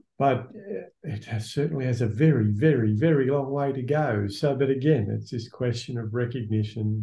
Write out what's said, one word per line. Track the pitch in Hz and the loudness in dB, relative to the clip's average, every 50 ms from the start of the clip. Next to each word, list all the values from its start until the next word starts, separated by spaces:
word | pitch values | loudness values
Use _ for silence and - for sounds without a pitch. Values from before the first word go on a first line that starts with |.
| _ _ _ | _ _ _
but, | - 139 135 131 113 | 0 2 2 2 0
uh, | - - - - - 202 - 92 - - _ _ - | -4 -10 -16 -18 -12 -10 -10 -10 -10 -14 _ _ -10
it | 156 107 104 - | -8 -8 -8 -6
has, | - 113 107 107 - - | -6 -6 -6 -6 -4 -4
certainly | 143 143 160 156 139 131 | -4 -2 -2 -2 -2 -2
has | 131 120 104 | -2 0 0
a | 127 104 101 107 156 | -2 -2 2 4 4
very, | 160 143 120 107 107 | 4 6 4 2 2
very, | 104 104 143 160 147 - 110 107 | 2 4 4 4 4 4 2 2
very | 107 104 143 165 160 139 131 127 | 2 2 4 4 4 4 4 2
long | 143 143 135 135 | 2 0 0 -2
way | 139 143 139 139 | -2 -2 -2 -2
to | 135 135 | -2 -4
go. | 127 120 147 151 151 135 113 104 101 | -2 0 0 0 2 0 0 0 -2
So, | 101 - - 156 147 202 | -2 -2 0 0 0 2
but | 127 139 135 | 2 2 0
again, | 135 135 131 151 156 123 101 101 | 0 2 4 2 4 4 2 -2
it's | 107 107 110 - | -4 -6 -6 -6
this | 135 120 113 | -8 -8 -8
question | - - - 127 123 117 - - - 123 | -10 -8 -4 -2 -2 -2 -4 -6 -6 -8
of | 117 110 107 104 | -6 -6 -4 -2
recognition, | 120 123 117 - 127 107 104 110 107 104 104 - 117 107 107 107 110 | -2 -2 -2 -4 -6 -4 0 0 0 0 -2 -4 -4 -2 -2 -2 -2